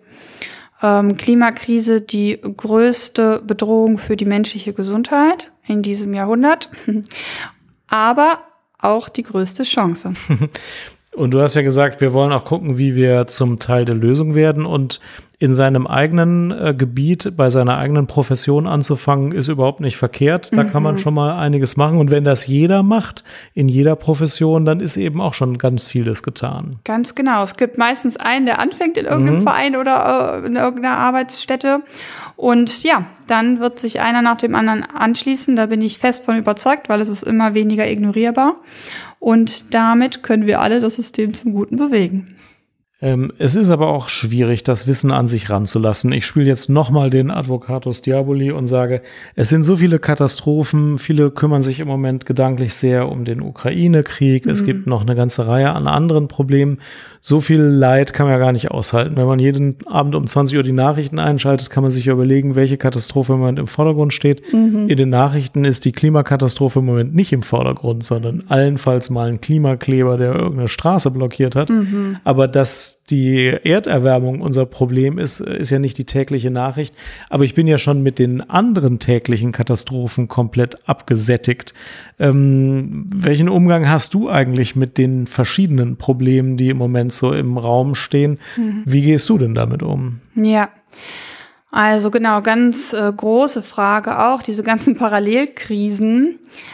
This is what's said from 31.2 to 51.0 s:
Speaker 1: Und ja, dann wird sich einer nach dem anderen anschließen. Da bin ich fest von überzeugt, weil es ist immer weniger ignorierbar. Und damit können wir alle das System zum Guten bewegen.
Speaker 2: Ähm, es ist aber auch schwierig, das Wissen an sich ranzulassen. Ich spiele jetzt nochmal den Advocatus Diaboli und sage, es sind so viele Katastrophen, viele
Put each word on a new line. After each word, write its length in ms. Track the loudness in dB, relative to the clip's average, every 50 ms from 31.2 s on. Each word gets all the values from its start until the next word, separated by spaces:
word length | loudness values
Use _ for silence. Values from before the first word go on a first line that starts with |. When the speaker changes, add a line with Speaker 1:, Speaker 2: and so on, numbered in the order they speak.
| -2 -4 -6 -10 -6 -6 -6 -2 0 0 -2 -2 -4 -8 -16 -20 -18 -18 -18 -18 -18 -20 -14 -2
Speaker 1:
Und 460 | 0 2 4 4 2 2 -2 -4 0
ja, 220 | 0 0 0 0 -4 -12 -20 -6 -2
dann 320 | 0 0 2 2 0 0
wird 200 | 0 -4 -4 -4
sich 200 | -8 -6 -4 -2
einer 220 | -2 0 0 2
nach 160 | 2 0 0 0
dem 180 | -2 -2 0
anderen 280 | 0 0 0 0 -2 -4
anschließen. 720 | -8 -6 -2 0 0 0 0 -2 -2 -2 -2 0 0 0 0
Da 80 | 0
bin 160 | 0 0 -2
ich 180 | -2 -2 -4 -2
fest 240 | 0 0 0 0 -2
von 140 | -2 -2 0
überzeugt, 520 | 0 -2 -2 0 0 0 0 0 -2 -2
weil 120 | -2 -2
es 80 | -2 -2
ist 140 | -4 -6 -4
immer 300 | -2 0 2 2 2 2
weniger 340 | 2 0 0 0 0 -2 -2
ignorierbar. 680 | -2 0 0 0 0 0 0 0 2 2 2 2 0 -2 -8 -20 -20 -20 -18 -16 -16 -16 -18 -18 -18 _
Und 540 | 0 2 4 4 4 2 -2 -6 -8 -4 -2
damit 500 | 0 2 4 4 2 2 0 -2 -8 -4
können 240 | 0 0 2 2 2
wir 140 | 2 2
alle 180 | 2 2 0 2
das 160 | 0 0 -2
System 380 | -4 -8 -8 -4 -4 -4 -4 -4
zum 200 | -4 -4 -4 -2
Guten 240 | -2 -4 -4 -2 -2
bewegen. 580 | -2 0 2 0 0 0 -2 -6 -8 -8 -18 -20 -20 -20 _ _ _ _ _ _ _ _ _ _
Speaker 2:
Ähm, 320 | -2 0 0 0 0 -4 -4 -2
es 180 | 0 0 2
ist 140 | 4 4 4
aber 180 | 4 4 2 0
auch 200 | 0 -2 -4 -6
schwierig, 560 | -8 -6 -4 -2 0 0 2 2 0 0 0
das 240 | -2 -2 -2 0 -2
Wissen 240 | -2 0 2 0
an 160 | 2 2 0 0
sich 220 | -2 -2 -2 -2
ranzulassen. 640 | -2 -2 -2 -2 -2 0 0 0 0 0 0 0 0
Ich 120 | 0 -4
spiele 200 | -2 0 2 2
jetzt 240 | 2 2 0 0 0
nochmal 400 | 2 2 2 2 2 2 2 2
den 220 | 2 2 2 0
Advocatus 680 | -2 -4 -4 -4 -4 -6 -4 -6 -8 -6 -4 -6 -8 -6
Diaboli 500 | -4 -2 -2 0 0 -2 -2 -2 -2 -2
und 160 | -2 -4 -4 -2
sage, 340 | 0 0 0 0 -2 -4 -6 -10 -20 -20 -20 -16 -4
es 140 | -2 0 2
sind 140 | 2 2 4
so 120 | 4 4
viele 240 | 4 4 4 2 2
Katastrophen, 1000 | 2 0 0 0 0 0 0 -2 -2 -2 0 0 0 0 0 0 0 0 -2
viele 320 | -4